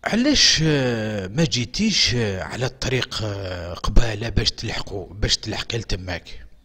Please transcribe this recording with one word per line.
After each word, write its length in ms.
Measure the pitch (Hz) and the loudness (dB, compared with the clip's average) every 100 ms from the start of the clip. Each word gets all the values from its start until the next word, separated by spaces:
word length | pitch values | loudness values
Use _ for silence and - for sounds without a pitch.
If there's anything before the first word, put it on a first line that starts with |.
"علاش، 560 | - 208 262 269 - - | 0 2 4 4 4 4
آه، 640 | 160 147 127 117 107 107 92 | 2 2 2 0 -2 -4 -4
ما 180 | 113 | 0
جيتيش، 680 | 165 123 113 - 220 175 - | 0 0 -4 0 0 2 2
آه، 280 | 123 107 95 | 2 0 -2
على 240 | 82 92 127 | -6 -4 -4
الطريق، 540 | - - 127 - - | -4 -2 -2 -2 -4
آه، 520 | 107 98 95 90 85 | -4 -4 -6 -6 -8
قبالة 540 | 85 - 101 113 104 113 | -4 6 6 6 0 -2
باش 220 | 98 113 | 0 0
تلحقوا، 560 | - 113 - - 98 82 | -2 -6 -6 -6 -8 -10
باش 260 | 98 110 - | -4 0 0
تلحقي 420 | 110 - - 117 | -2 -6 -4 -6
لتماك؟" 680 | 107 98 90 87 - - - - | -2 -4 -4 -8 -8 -14 -14 -20